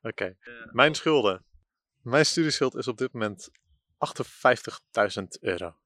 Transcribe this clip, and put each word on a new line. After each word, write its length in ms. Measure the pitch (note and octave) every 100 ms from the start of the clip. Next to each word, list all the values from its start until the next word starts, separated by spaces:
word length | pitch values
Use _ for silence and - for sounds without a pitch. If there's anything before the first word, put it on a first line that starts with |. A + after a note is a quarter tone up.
Oké. 340 | A2+ - F#2 F#2+ - A#2 A2
Mijn 240 | A2+ D3 D3+
schulden. 500 | E3 D3+ G#2 F#2 _ _ _ _ _ _
Mijn 240 | A#2 C3+ D3+
studieschuld 500 | - D#3 - C3 -
is 120 | A#2
op 100 | A2+
dit 160 | B2+
moment 360 | B2 G#2+ G2 - _ _ _ _ _
achtenvijftigduizend 1400 | D3 - C3 - C3 B2 - - _ - G#2 G#2 F#2+ -
euro. 340 | A2 F2 F2 _